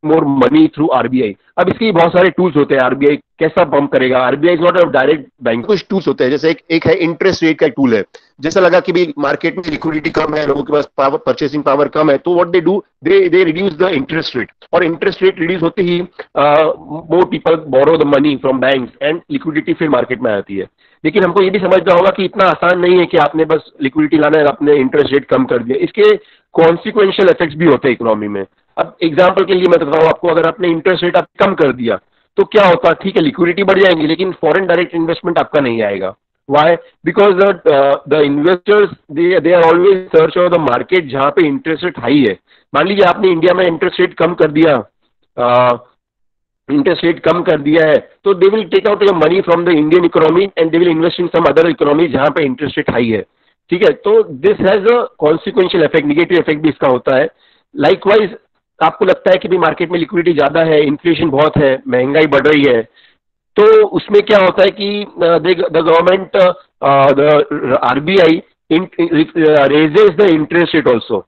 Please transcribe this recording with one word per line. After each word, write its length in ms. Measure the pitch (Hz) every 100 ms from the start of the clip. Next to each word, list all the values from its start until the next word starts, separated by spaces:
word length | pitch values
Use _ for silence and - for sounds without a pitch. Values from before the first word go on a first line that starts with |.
more 180 | 151 160 147 139
money 300 | 123 151 156
through 220 | - 160
आरबीआई। 420 | 131 117 127 110 95 _ -
अब 100 | 180
इसके 220 | - 226
बहुत 200 | 170 170
सारे 180 | 180 180
टूल्स 260 | - 180 147
होते 180 | 139
हैं, 80 | 139
आरबीआई 340 | 127 131 143 147
कैसा 480 | _ _ 160 175
पंप 280 | 165 143 143
करेगा? 260 | 139 127 127
आरबीआई 380 | 127 139 165 175
is 60 |
not 140 | 175 175
a 80 | 170
direct 360 | 135 135 156 - _
bank। 200 | 120 117
कुछ 200 | 117 196 -
टूल्स 180 | 190 151
होते 160 | 131
हैं, 60 | 127
जैसे 200 | 143 156
एक, 100 | 165 _
एक 160 | 165 165
है 80 |
इंटरेस्ट 480 | 160 165 165 190 170
रेट 160 | 160 156
का 100 | 156
टूल 260 | 127 131
है। 80 | 110 95 - _ _
जैसा 200 | 143 190
लगा 200 | 180 180
कि 120 | -
भी 220 | 175 175 147
मार्केट 380 | 143 147 165 170
में 140 | 170
लिक्विडिटी 400 | 147 160 156 156
कम 240 | 156 151
है, 120 | 151 147
लोगों 160 | 143
के 100 | 139
पास 160 | 147 135 -
पावर, 220 | 139 147
परचेजिंग 440 | - 120 147 147
पावर 260 | 143 139 139
कम 220 | 151 156
है, 60 | 139
तो 160 | -
what 140 | 175 175
they 140 | 180 165
do, 120 | 190 - _
they, 140 | 151 196 180
they 160 | 175
reduce 320 | 180 156 196 151
the 80 | 185
interest 440 | 156 135 160 147 127
rate। 140 | 107 _ _
और 120 | 175
इंटरेस्ट 380 | 175 165 196 175
रेट 180 | 190 190
रिड्यूस 220 | 165 185
होते 200 | 165 185
ही, 180 | 175 175 180 - - -
uh, 280 | 143 147 156 - 156 151 -
more 140 | 165 180
people 280 | 160 175 160 156
borrow 220 | 131 143 160
the 100 | 143
money 220 | 143 147 135 135
from 160 | 131
banks 460 | 127 135 117 _ 143
and 100 | 170 _ 139
liquidity 380 | 160 151 151
फिर 140 | 160 160
मार्केट 320 | 127 120 123
में 120 | 123
आती 240 | 101 - 98
है। 100 | 92 _ _ _
लेकिन 200 | 156 160
हमको 180 | 185 175
ये 80 | 190
भी 80 | 196
समझना 360 | 180 185 165
होगा 160 | 175 190
कि 140 | 185
इतना 200 | 185 208
आसान 340 | 190 156 170 180
नहीं 200 | 180 185
है 80 | 170
कि 100 | 170
आपने 280 | 147 156
बस 260 | 156 156 - _
लिक्विडिटी 360 | 135 156 151 156
लाना 200 | 147 151
है, 80 | 147
आपने 300 | 127 147 143
इंटरेस्ट 360 | 131 151 135
रेट 120 | 139
कम 200 | - 131
कर 180 | 127 127
दिया। 220 | 117 131
इसके 320 | - - 208 202 _ _ _
कॉन्सिक्वेंशियल 760 | - 165 170 220 208 196 185 185
इफेक्ट्स 280 | 156 170 147
भी 100 | 170
होते 220 | 127 135
हैं 40 |
इकोनॉमी 360 | 113 113 107 104
में। 160 | 101 95 _ _ -
अब 180 | 165 _
एग्जांपल 420 | 165 147 180 190
के 100 | 180
लिए 140 | 196 185
मैं 100 | 170
बताता 180 | 151 156
हूँ 100 | 160
आपको, 200 | 156 175
अगर 180 | 165 165
आपने 220 | 165 180
इंटरेस्ट 360 | 165 190 180
रेट 120 | 175 175
आप 100 | 165 -
कम 160 | 196
कर 180 | 185 143
दिया 260 | 123 117 95 _ _ _ -
तो 80 |
क्या 220 | 196 214 196
होता? 260 | 170 170
ठीक 240 | 160 196 185
है, 60 |
लिक्विडिटी 400 | 156 - 170 170
बढ़ 160 | 190 190
जाएंगी, 280 | 190 165 151
लेकिन 260 | 160 185
फॉरेन 340 | 170 165 180 190
डायरेक्ट 280 | 175 175
इन्वेस्टमेंट 440 | 170 165 165 175 160
आपका 220 | 139 151
नहीं 220 | 135 113
आएगा। 320 | 104 98 95 - _ _ -
Why? 160 | 139 156 170 - _ 160
Because 280 | 170 202
the, 140 | 185 196
uh, 480 | 190 170 139 139 139 -
the 80 | 151
investors, 720 | 143 143 156 180 190 208 202 - _
they, 140 | 147 170 180
they 140 | 151
are 100 | 175
always 340 | 165 170 185 190 185 165
search 220 | 156 180
of 100 | 180
the 80 | 170
market 400 | 147 120 127 185
जहाँ 300 | 151 135 139
पे 160 | 147 156
इंटरेस्ट 380 | 139 160 156
रेट 140 | 180 139
हाई 260 | 120 143 120
है। 80 | 92 _ _ _
मान 120 | 143 170
लीजिए 180 | 202
आपने 260 | 190 - 190
इंडिया 240 | 165 180
में 100 | 180 180
इंटरेस्ट 340 | 165 180 -
रेट 140 | 180
कम 200 | - 165
कर 160 | 165 156
दिया, 260 | 151 160 135 104 _ _ _ _ -
uh, 420 | 123 123 123 120 - _ _ _ _ _ _ _ -
इंटरेस्ट 360 | 143 139 165
रेट 160 | 170 170
कम 220 | 165 170
कर 180 | 160 156
दिया 280 | 143 160 156
है, 80 | 147 - _
तो 100 | 196
they 180 | 185 190
will 140 | 220 208
take 160 | 196 190
out 160 | 202 202
your 100 | 175
money 200 | 160 185 -
from 160 | 170 170
the 80 | 160
Indian 340 | 151 175 175
economy 380 | 175 156 170 196 -
and 160 | 165
they 100 | 165
will 100 | 175 160
invest 280 | 165 156
in 80 | 175 -
some 140 | 156
other 160 | 139 165 147
economy 320 | 143 147 170
जहाँ 220 | 135 147
पे 140 | 147
इंटरेस्ट 340 | 143 127 143 -
रेट 120 | 147
हाई 180 | 117 120
है। 140 | 107 - _ _ _ _
ठीक 120 | 175
है, 80 | 180
तो 300 | 143 202 220 190 131
this 260 | 175 208 190
has 240 | 208 196
a 80 | 240 208 _
consequential 580 | 151 160 - 208 180 185 151
effect, 180 | 160
नेगेटिव 340 | 147 147 170 175
इफेक्ट 240 | 156 151
भी 60 | 156
इसका 200 | 135 147
होता 280 | 127 - 131
है। 120 | 147 _ _ _ _
Likewise, 540 | - 147 190 196 214 202 226 _ _ _ _
आपको 220 | 160 -
लगता 260 | 190 170 -
है 80 | 185
कि 100 | 190
भाई 100 | 185
मार्केट 320 | 170 151 165
में 80 | 175
लिक्विडिटी 340 | 160 170 170 151
ज्यादा 240 | 139 160
है, 200 | 160 151
इन्फ्लेशन 480 | 147 143 175 151 160
बहुत 260 | 135 151 -
है, 260 | 143 131 131
महंगाई 380 | 123 131 151 156
बढ़ 200 | 139 135
रही 160 | 151 139
है, 140 | 117 110 _ _ _ _ _ _ -
तो 300 | 427 440 415
उसमें 340 | 170 - 208
क्या 160 | 208 214
होता 240 | 185 185
है 80 | 190
कि, 360 | 196 202 202 202 -
uh, 200 | 170 165
the, 160 | 156 175 -
the 100 | 160 165
government, 500 | 165 170 190 190 202
uh, 720 | 180 180 _ _ 143 139 139 139
the 580 | 147 147 147 147 147 135
आरबीआई 640 | 123 131 151 196 165 165 - _ _
in, 140 | 160 180 -
in, 260 | 170 160 156 170
uh, 220 | 156 151 139
raises 460 | 147 156 160 208 160
the 80 | 202
interest 480 | 160 147 170 165 160
rate 120 | 123
also। 320 | 120 - 107